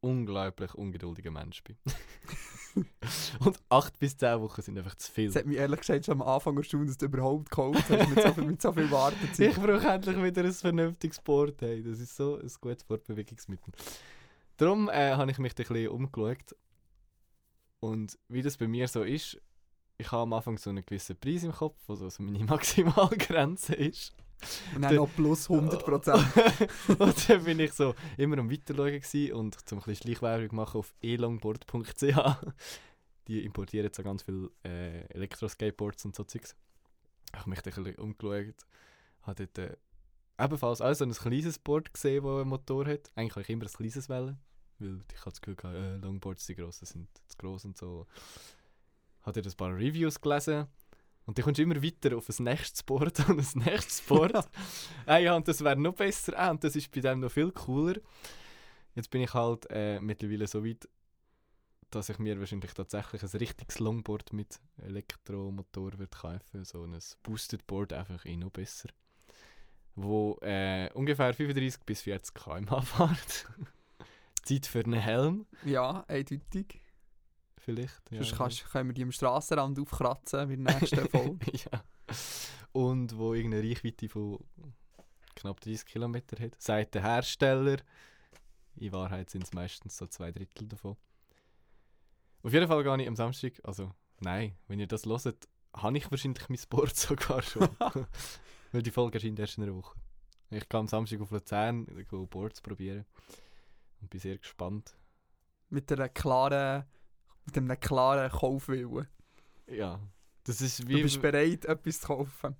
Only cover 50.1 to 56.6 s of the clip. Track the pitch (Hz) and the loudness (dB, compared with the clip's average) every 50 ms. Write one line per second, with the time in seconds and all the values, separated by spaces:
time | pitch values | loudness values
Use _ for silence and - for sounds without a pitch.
50.1 | 147 - - 147 143 147 143 - 156 147 147 139 _ - - _ - - _ _ | -2 -2 0 0 0 2 2 0 -2 -2 -2 -6 _ -20 -20 _ -20 -20 _ _
51.1 | _ _ _ - 104 - 120 139 143 143 151 170 170 143 135 131 - _ - 139 | _ _ _ -8 -4 0 2 2 4 4 4 4 4 2 0 -2 -4 _ 2 2
52.1 | 123 117 - - 110 - 120 120 127 156 - - - - - - 135 139 147 165 | 2 2 -4 -6 -6 -4 0 0 0 -2 -2 -6 -8 -8 -4 0 2 2 2 2
53.1 | - - 143 - 190 151 139 - - - 113 175 180 208 - - - - - - | 2 2 4 4 6 4 4 0 0 0 2 2 2 0 -2 -2 -6 -8 2 6
54.1 | 139 151 156 180 240 220 - - - - 196 - - - - - - 143 117 - | 8 8 8 8 4 2 0 -2 -6 -12 -12 -10 -10 -12 -12 -12 -12 -12 4 8
55.1 | 151 170 175 170 175 165 160 - 165 - 151 147 139 135 147 165 185 - 208 196 | 8 8 10 8 6 4 4 2 0 4 4 4 4 6 4 2 2 2 0 0
56.1 | 190 - - - - - 180 185 160 156 | 0 0 -4 -4 0 2 2 2 2 2